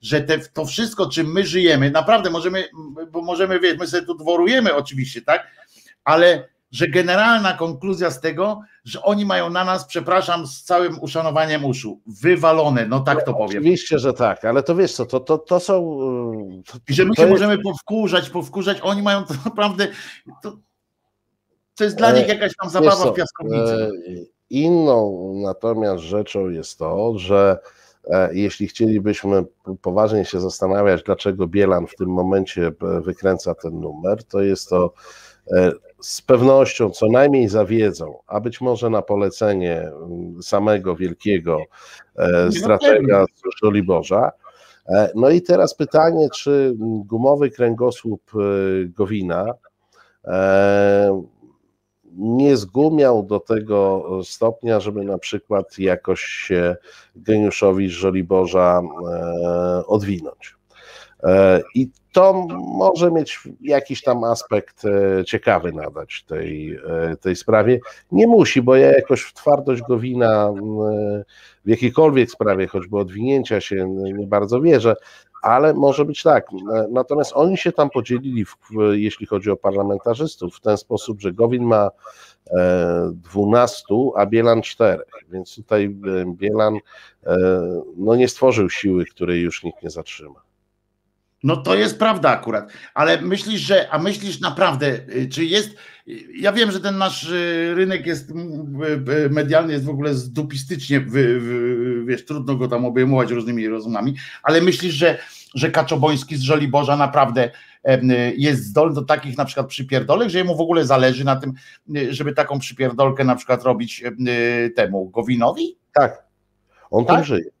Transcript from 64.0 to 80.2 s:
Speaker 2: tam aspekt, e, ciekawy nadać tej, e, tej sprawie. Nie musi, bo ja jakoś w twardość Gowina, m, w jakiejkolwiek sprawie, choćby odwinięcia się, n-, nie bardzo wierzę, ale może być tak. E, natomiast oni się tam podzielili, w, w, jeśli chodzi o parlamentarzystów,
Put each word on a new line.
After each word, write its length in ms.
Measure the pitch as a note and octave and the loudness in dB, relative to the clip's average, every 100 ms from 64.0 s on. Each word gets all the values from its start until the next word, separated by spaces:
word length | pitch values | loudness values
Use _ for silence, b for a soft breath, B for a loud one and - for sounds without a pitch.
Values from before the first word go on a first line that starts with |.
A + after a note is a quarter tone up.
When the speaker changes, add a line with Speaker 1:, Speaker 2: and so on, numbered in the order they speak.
Speaker 2:
tam 220 | - A#2+ | -2 0
aspekt, 580 | A#2 A#2 - G#2+ - _ | 0 -2 0 -4 -4 _
e, 400 | G#2+ G2+ G2 F#2+ | -2 2 2 0
ciekawy 480 | F#2 A2+ - F#2+ E2+ | 0 -2 2 2 0
nadać 520 | D#2 D2+ C#2+ D#2 - _ | -6 -10 -10 -14 -16 _
tej, 460 | D#2+ D#2+ D2+ D#2 D#2 D#2+ E2 E2 | -8 -6 -8 -10 -12 -6 -4 -4
e, 40 | E2 | -4
tej 200 | F#2+ F2+ | -4 -4
sprawie. 440 | - A2 G#2+ B2 B B _ | 0 2 2 0 B B _
Nie 140 | F3+ A3+ | 2 6
musi, 360 | A3+ D#3 - | 6 4 2
bo 140 | B2 C3 | 4 6
ja 160 | C#3 | 6
jakoś 300 | C#3 - B2+ | 6 2 -2
w 120 | - | -4
twardość 480 | - - C#3+ C3+ B2 | -6 0 0 2 -4
Gowina, 640 | A#2+ B2 B2 B2+ A#2 G#2+ G#2 | -2 -2 -2 0 2 2 0
m, 280 | G2+ G#2+ G#2+ G#2+ G#2+ G#2 G#2 G2+ b b b | -2 -6 -4 -2 -2 -4 -6 -8 b b b
w 40 | G2 | -2
jakiejkolwiek 640 | A2+ B2 B2 D#3 C#3 A#2 | 0 2 4 4 4 0
sprawie, 360 | - G#2+ F#2+ F#2 | 0 0 0 0
choćby 320 | G2 F2 G#2 | -4 -6 -4
odwinięcia 640 | F#2+ G2 A#2+ C#3 A#2+ G#2+ | -4 -4 0 0 0 -4
się, 160 | - G2 | -4 -4
n-, 340 | F#2 F#2+ F#2+ G2+ | -4 -4 -6 -6
nie 80 | G2 | -2
bardzo 340 | G#2 G2+ B2 | 0 0 0
wierzę, 360 | D#3+ C#3+ A2+ G#2+ b b b - | 4 4 4 0 b b b -6
ale 320 | - A#2+ D3+ | 2 4 4
może 300 | D3 C#3 C#3 | 4 2 2
być 180 | D3 C#3+ | -2 0
tak. 240 | E3 C#3 - F#2+ G2 | 2 2 2 -12 -4
E, 120 | A2 G#2+ | -2 -2
natomiast 420 | A#2+ B2+ D3 C#3+ | -2 -2 -2 -2
oni 220 | - E3 F#3+ | 2 2 2
się 160 | F3+ | -4
tam 180 | E3 C#3+ | 0 0
podzielili, 540 | C3+ A#2 B2 C3+ B2 | 0 -4 -4 -4 -6
w, 120 | G2+ - _ | -6 -8 _
w, 220 | A2 G#2+ | 0 2
jeśli 340 | G#2 G#2 - G2+ | 2 -2 -6 -6
chodzi 240 | G2+ G#2 | -4 -2
o 60 | F#2+ | 0
parlamentarzystów, 1000 | G2+ G2 G2+ G2+ - A#2 | 0 0 -2 -2 -2 -4